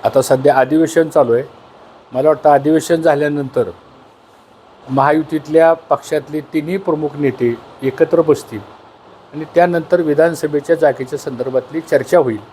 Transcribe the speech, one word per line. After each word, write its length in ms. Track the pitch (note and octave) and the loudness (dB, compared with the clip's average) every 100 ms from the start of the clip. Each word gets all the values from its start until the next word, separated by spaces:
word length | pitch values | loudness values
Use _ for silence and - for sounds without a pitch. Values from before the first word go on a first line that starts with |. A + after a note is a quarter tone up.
आता 180 | A2 C3+ | 0 0
सध्या 360 | B2 C3 C#3 C3+ | 0 2 2 2
अधिवेशन 520 | C3 D#3 D#3+ E3 D#3+ | 2 0 2 0 0
चालू 240 | D3+ B2 | 0 2
आहे. 100 | A#2 C#3 - - - - - _ | 0 -2 -16 -20 -20 -20 -20 _
मला 160 | B2+ D3+ | 0 0
वाटतं 220 | D3+ D#3 | 2 4
अधिवेशन 520 | C#3+ D3 D#3+ - E3 | 4 2 0 0 0
झाल्यानंतर 680 | D#3+ D3 D3 D3 C3+ B2+ G2 - - - - _ _ _ _ _ _ _ - | 0 0 -2 -4 -4 -4 -4 -8 -20 -20 -20 _ _ _ _ _ _ _ -4
महायुतीतल्या 840 | C3 C#3 D#3 D3 D#3 C#3+ D#3+ E3 | 0 2 2 -2 -8 0 4 4
पक्षातले 680 | E3 - C#3+ - D3+ C#3 D3+ | 2 -2 -6 -2 -6 -4 -10
तिन्ही 360 | C#3+ D#3+ D3+ F#3+ | -4 -6 -4 -6
प्रमुख 320 | F#3+ D#3 D3+ C#3+ | -4 -4 -4 -2
नेते 400 | C#3+ B2+ A#2+ A#2 - - | -4 0 -2 -2 -12 -6
एकत्र 400 | C3+ C3 D#3+ E3+ | -6 -2 0 2
बसतील 380 | D#3 C#3+ - G#2+ G2+ - - - - - - | 2 0 -2 -16 -16 -20 -20 -20 -20 -20 -16
आणि 120 | D3 D#3 F3 | -14 -4 0
त्यानंतर 460 | F3 E3+ D#3+ F3 | 2 0 0 -2
विधानसभेच्या 760 | D#3+ D3 E3 D#3 D3+ D3 C#3+ D#3+ | 0 2 2 0 -4 -4 -2 2
जागेच्या 440 | D3+ C#3 C3 C#3+ | 2 2 -8 -8
संदर्भातली 600 | - B2 B2+ B2+ B2 D#3 | -10 -8 -4 -4 -4 -12
चर्चा 380 | D#3 C#3 B2 F3 | -2 -2 2 2
होईल. 240 | C3 G#2+ G#2 | 2 -4 -10